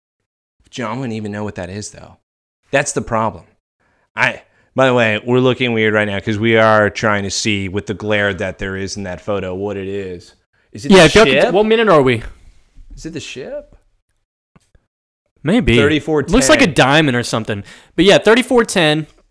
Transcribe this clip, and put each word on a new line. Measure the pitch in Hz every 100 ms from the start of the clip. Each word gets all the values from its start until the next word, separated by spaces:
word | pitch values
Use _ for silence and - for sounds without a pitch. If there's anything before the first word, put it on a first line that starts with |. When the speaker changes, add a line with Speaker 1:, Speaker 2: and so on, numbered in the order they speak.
| _ _ _ _ _ _ _
Speaker 1:
John | - 113 120
wouldn't | 131 110
even | 107
know | 104
what | 104
that | 101 87
is, | 101 104
though. | - 82 87 _ _ _ _ _
That's | 139 -
the | -
problem. | 110 113 110 90 - _ _ _ _ _ _
I. | - 123 107 _ _ _ -
By | 131
the |
way, | 123 113 107
we're | 123 123
looking | 127 120 127
weird | 113 110
right | 107 104
now | 98
'cause | 113 104
we | 113 113
are | 110 107 104
trying | - 110 104
to | 98
see | - 113 101 98
with | 98 98
the |
glare | 98 104 107 101
that | 98 98 90
there | 98 95
is | 98 107
in |
that | 98 90
photo | - 101 92
what | 92 101 98
it | 95
is. | 98 95 87 - _ _ _ _
Is | 104
it | 131
Speaker 2:
Yeah, | 190
Speaker 1:
the | 160
Speaker 2:
if | 202
y'all |
could | 214
Speaker 1:
ship? | 135 196
Speaker 2:
what | 180 214
minute | 226 226
are | 160
we? | 131 117 - - - - _ - -
Speaker 1:
Is | - 160
it |
the | 160
ship? | - 123 185 285 294 _ _ _ _ _ _ _ _ _ _ _ _ _ _ _ _ _
Speaker 2:
Maybe. | 143 233 127 117
Speaker 1:
Thirty-four | 143 151 - 151
ten. | 135
Speaker 2:
Looks | 220 269
like | 302
a | 220
diamond | 139 240 151 151 120
or |
something. | 117 120 110 104 - - _ -
But |
yeah, | 185 160
thirty-four | 202 226 240 247
ten, | 226 202 156 151 156 _ _